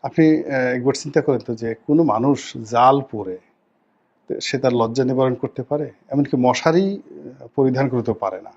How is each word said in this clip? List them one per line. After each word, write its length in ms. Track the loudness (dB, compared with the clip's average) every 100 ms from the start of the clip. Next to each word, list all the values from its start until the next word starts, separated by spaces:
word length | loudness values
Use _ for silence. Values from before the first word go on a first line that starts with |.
আপনি, 420 | -4 4 4 4
আহ, 60 | 0
একবার 440 | -2 0 0 -2
চিন্তা 280 | -2 0 0
করেন 180 | 2 -2
তো 160 | -2 -6
যে, 200 | -6 -8 0
কোনো 160 | 2
মানুষ 540 | 4 2 2 0 -4 -14
জাল 440 | -4 4 4 4
পরে 360 | 0 -8 -8 -10 _ _ _ _ _ _ _ _ _ -8
সে 160 | -4 -2
তার 160 | 0
লজ্জা 300 | 0 0 0
নিবারণ 320 | 0 2 0 0
করতে 280 | -6 -8
পারে? 280 | -6 -6 -6 -12 _
এমনকি 280 | -2 0 2
মশারি, 640 | 2 2 2 2 0 -4 -12
আহ, 420 | -18 -18 -18 -10 0
পরিধান 340 | 0 2 0
করতে 240 | -2 -2
পারে 280 | -4 -4 -6
না। 100 | -14